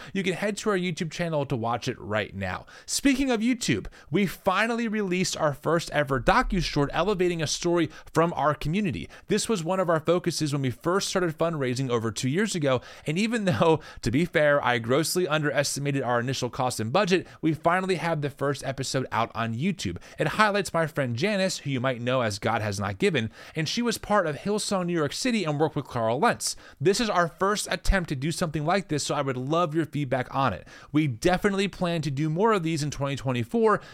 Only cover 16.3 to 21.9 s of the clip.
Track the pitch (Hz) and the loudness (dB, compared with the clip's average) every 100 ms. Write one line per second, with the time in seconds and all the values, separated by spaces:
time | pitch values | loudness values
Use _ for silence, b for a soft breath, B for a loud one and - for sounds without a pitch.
16.3 | 127 123 - 127 - 110 175 196 180 - | -2 -4 -2 -2 0 0 0 2 2 0
17.3 | B 160 147 170 185 190 170 170 160 143 | B -2 0 2 2 0 -2 0 -2 -4
18.3 | - 139 135 135 135 127 135 123 107 117 | -2 -2 -2 -6 -6 -2 -2 -2 0 -2
19.3 | 110 117 113 185 180 95 87 B B 151 | -2 -4 -2 -2 -2 -4 -6 B B -2
20.3 | - 214 202 - 170 151 - 127 117 196 | 2 2 2 -2 -2 -2 -2 -2 -2 -2
21.3 | 196 190 - 147 131 131 | 0 -2 -2 -4 -2 -2